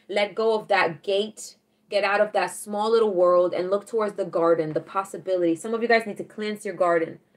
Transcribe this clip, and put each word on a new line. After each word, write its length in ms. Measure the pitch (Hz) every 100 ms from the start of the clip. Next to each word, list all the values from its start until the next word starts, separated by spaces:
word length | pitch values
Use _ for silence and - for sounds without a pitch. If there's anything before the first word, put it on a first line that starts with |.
| -
let 280 | 202 202 185
go 180 | 220
of 140 | 220 -
that 340 | 190 170 151
gate. 540 | - 196 214 - - - _ _ -
Get 140 | 202
out 180 | 196 202
of 120 | 208
that 180 | 202 180
small 400 | - 208 208 220
little 240 | 226 214 180
world 360 | 180 180 180
and 200 | 175 180
look 160 | 202 202
towards 260 | 226 208
the 100 | 202
garden, 500 | 185 175 165 165 156
the 60 | 156
possibility. 760 | - 196 190 185 175 185 170 165
Some 180 | 226
of 80 | 226
you 60 | 226
guys 180 | 233 220
need 120 | 196
to 60 |
cleanse 420 | - - 214 208 202
your 100 | 175
garden. 420 | 175 170 160 - _